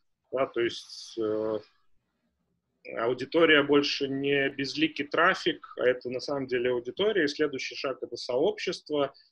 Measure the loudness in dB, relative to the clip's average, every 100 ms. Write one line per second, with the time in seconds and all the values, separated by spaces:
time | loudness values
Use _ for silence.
0 | _ _ _ -4 -2 0 -2 -4 -14 -16
1 | -12 -6 -4 -2 -4 -6 -8 _ _ _
2 | _ _ _ _ _ _ _ _ -12 -4
3 | -2 -2 0 4 8 6 8 4 4 -2
4 | -2 -2 0 0 0 -2 -6 -2 -2 -2
5 | -2 2 4 2 -2 -4 -8 0 0 0
6 | -4 -8 -6 -6 -2 -2 0 -2 -4 -2
7 | 0 2 0 0 -2 -2 -8 -6 -6 -6
8 | -10 -10 -4 0 0 0 -6 -8 -4 -2
9 | -2 -4 _